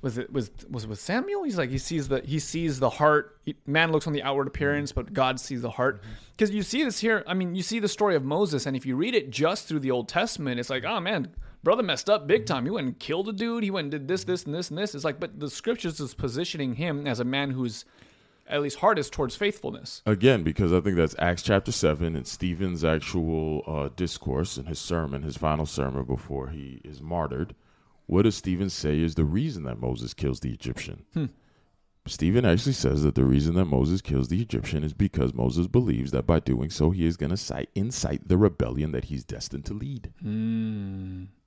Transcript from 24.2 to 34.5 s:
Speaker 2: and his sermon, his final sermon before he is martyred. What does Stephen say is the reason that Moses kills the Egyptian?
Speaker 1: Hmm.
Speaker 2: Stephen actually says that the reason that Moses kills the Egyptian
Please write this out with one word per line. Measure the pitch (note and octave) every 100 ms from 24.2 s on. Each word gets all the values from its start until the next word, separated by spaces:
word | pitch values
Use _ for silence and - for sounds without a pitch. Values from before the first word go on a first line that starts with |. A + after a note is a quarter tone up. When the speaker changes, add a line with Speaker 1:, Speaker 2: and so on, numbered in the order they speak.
| - C2 F2 -
Speaker 2:
and | C#2
his | D2+
sermon, | - F2 D2+ C#2
his | D2+ C2+
final | D#2 D#2 D2+
sermon | - C2+ C2 B1
before | C2 - C#2 C2+
he | D#2 C2+ C2
is | - C#2
martyred. | D#2 E2+ D2+ B1+ F#2+ - _ _ _ _ -
What | F2+
does | G#2+ G2+
Stephen | - F2+ G2
say | - D2+ D2+
is | E2 D#2+
the | D2+
reason | F2+ D#3 G2+
that | C#2 A1+
Moses | A#1+ B1 A#1+
kills | - C#2 B1
the | C2
Egyptian? | A1 B1 - - G1+ -
Speaker 1:
Hmm. | E3+ C#3+ - _ _ _ _ _ _ -
Speaker 2:
Stephen | - D#2 A2+ A#2
actually | E2+ C#3
says | C3 B1+ D2
that | D2 B1
the | C2
reason | C2+ D2+ F2
that | F2+
Moses | C2+ C#2+ F#2+
kills | - C#2 B1+
the | F2+
Egyptian | A#2